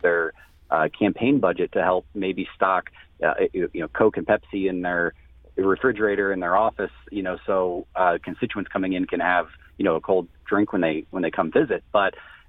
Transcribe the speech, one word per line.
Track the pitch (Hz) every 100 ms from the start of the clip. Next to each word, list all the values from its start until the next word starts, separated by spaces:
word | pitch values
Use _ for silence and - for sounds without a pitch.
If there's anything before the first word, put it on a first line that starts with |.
their, | 90 85 80 - - _ -
uh, | 80 78 -
campaign | 104 - 120 139
budget | 95 85 87
to | 104
help | 87 90 -
maybe | 104 95 95 90
stock, | - 95 92 - - - _
uh, | 80 - 95
you, | 92 85
you | 87
know, | 80
Coke | - 110 101
and |
Pepsi | 82 107 - 101 95
in | 90
their | 90 87 85 - - - - -
refrigerator | 95 95 131 107 107 101 98
in | 95
their | 87 95
office, | 110 - 95 - -
you | 104
know, | 92 87 -
so, | 95 92 90 - -
uh, | 92 85
constituents | - 87 113 104 92
coming | 98 95
in | 92 90
can | 85
have, | 85 90 85 - - -
you |
know, | 98 80
a |
cold | - 92 85 - -
drink | 101 104
when | 92
they, | 82 78 -
when | 95
they | 85
come | - 82
visit. | 135 147 - -
But, | 104 95 - - -